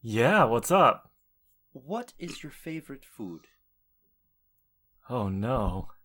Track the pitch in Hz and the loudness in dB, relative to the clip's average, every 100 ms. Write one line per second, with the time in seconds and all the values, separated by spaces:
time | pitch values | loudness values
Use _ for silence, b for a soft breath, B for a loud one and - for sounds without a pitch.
0 | 117 107 127 208 131 117 - 185 143 - | -4 2 4 4 4 2 2 6 6 4
1 | _ _ _ _ _ _ _ 139 131 220 | _ _ _ _ _ _ _ -20 -10 -10
2 | 240 - 170 - 151 - 170 160 156 135 | -10 -14 -14 -12 -16 -16 -12 -12 -12 -18
3 | - - 101 82 _ _ _ _ _ _ | -18 -14 -12 -12 _ _ _ _ _ _
4 | _ _ _ _ _ _ _ _ _ _ | _ _ _ _ _ _ _ _ _ _
5 | - 120 101 95 110 127 98 92 - - | -8 -4 -4 -2 -2 0 -2 -4 -10 -16